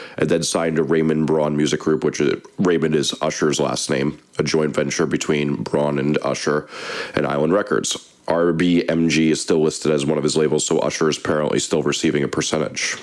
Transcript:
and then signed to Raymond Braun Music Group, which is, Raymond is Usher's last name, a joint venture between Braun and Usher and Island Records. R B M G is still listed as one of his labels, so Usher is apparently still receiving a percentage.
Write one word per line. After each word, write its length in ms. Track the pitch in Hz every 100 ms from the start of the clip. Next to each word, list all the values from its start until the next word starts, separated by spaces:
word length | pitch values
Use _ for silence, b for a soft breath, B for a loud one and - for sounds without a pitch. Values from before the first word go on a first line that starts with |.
| B -
and 120 | 78
then 160 | 85
signed 320 | 82 90 85 80
to 80 |
Raymond 420 | - 82 78 78 78
Braun 300 | 78 76 73
Music 240 | 76 78
Group, 240 | - 76
which 160 | 76 -
is, 200 | 71 - - -
Raymond 380 | 95 85 78
is 180 | 76 69 -
Usher's 380 | 78 - 78 71
last 320 | 69 64 -
name, 300 | 69 69 - _ -
a 60 |
joint 280 | 76 - 78
venture 320 | 73 71 -
between 600 | 78 76 - 73 71 71
Braun 340 | - 76 73 73
and 180 | 69 76
Usher 460 | - 67 - 73 - B B B B -
and 100 | 71
Island 280 | 71 78
Records. 580 | 98 - - - - - _ -
R 240 | 82 85
B 360 | 82 90 85 80
M 200 | 82 82
G 240 | 78 80
is 80 | 76
still 220 | - 82
listed 280 | 78 - 76
as 160 | 76 71
one 100 | 76
of 80 |
his 120 | 73 76
labels, 280 | 76 73
so 140 | - 80
Usher 300 | - - 80
is 100 | 76
apparently 400 | - 78 76 -
still 240 | - 80
receiving 400 | 73 69 82 73
a 60 | 67
percentage. 680 | - - 78 76 - - -